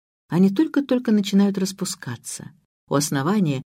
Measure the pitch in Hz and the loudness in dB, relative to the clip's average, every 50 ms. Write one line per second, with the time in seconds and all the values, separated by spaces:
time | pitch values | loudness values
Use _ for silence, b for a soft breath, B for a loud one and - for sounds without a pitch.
0 | _ _ _ _ _ _ 139 175 190 196 196 311 320 311 - 285 277 - 254 247 | _ _ _ _ _ _ 2 4 4 4 4 2 0 0 0 -2 0 0 -2 0
1 | 247 240 214 208 196 - 196 196 202 202 190 196 190 185 190 - 180 - - - | 2 2 2 2 2 2 2 2 2 2 0 -2 -4 -4 -4 -6 -8 -8 -8 -10
2 | - 135 117 - - - - - - - - _ _ _ _ _ _ - - 139 | -10 -10 -12 -10 -12 -14 -14 -14 -14 -18 -20 _ _ _ _ _ _ -2 0 0
3 | 143 - 147 139 135 160 208 220 185 151 135 131 - | 0 0 -2 -2 0 0 0 2 0 0 -2 -4 -8